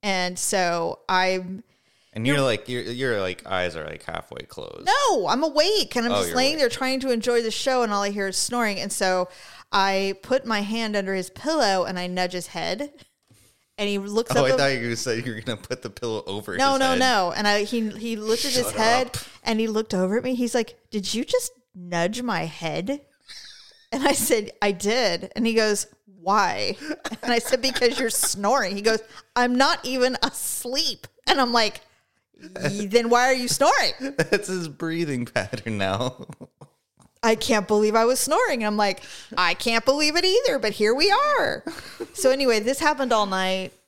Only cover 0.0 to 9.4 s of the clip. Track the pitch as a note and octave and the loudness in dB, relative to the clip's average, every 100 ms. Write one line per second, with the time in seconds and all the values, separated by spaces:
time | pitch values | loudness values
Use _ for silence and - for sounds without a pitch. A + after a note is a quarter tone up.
0 | G#3 F#3+ F3+ F3+ - G3+ F3+ E3+ E3 - | 0 0 -2 -2 -2 2 2 0 -2 -4
1 | - F#3 F#3 F#3 F3+ F#3+ - _ _ _ | -2 2 2 0 -4 -12 -14 _ _ _
2 | _ A2 A#2 C#3+ C3+ G#2+ - B2 F#2 A#2+ | _ -4 0 2 2 0 -2 -6 -6 -4
3 | C3 A2 F#2 F2+ - F#2 F2+ D#2+ D2+ D#2 | -2 0 -2 -6 -4 -2 -2 -4 -10 -10
4 | - E2 - - - - G1+ G1+ - A#4+ | -10 -10 -10 -14 -14 -14 -14 -8 0 2
5 | C#5 E4 F3 A#3 D#4+ D4 E4 G#4+ A#3 B3 | 4 2 2 2 2 2 4 2 0 -2
6 | A#3 G#3 F3+ B3 C4 D#4 B3+ - C4 C4+ | 0 2 2 2 2 2 0 0 -2 -2
7 | C4 A#3 B3 A#3+ A3+ G#3 - B3+ A3+ G3+ | 0 0 2 0 0 -2 0 2 2 0
8 | G3+ G3+ G3 F#3 - A#3+ A3 G3 G3 - | 0 -2 -2 -2 -2 0 -2 -2 -6 -2
9 | F#3+ F#3 F3+ - | 0 0 -2 -6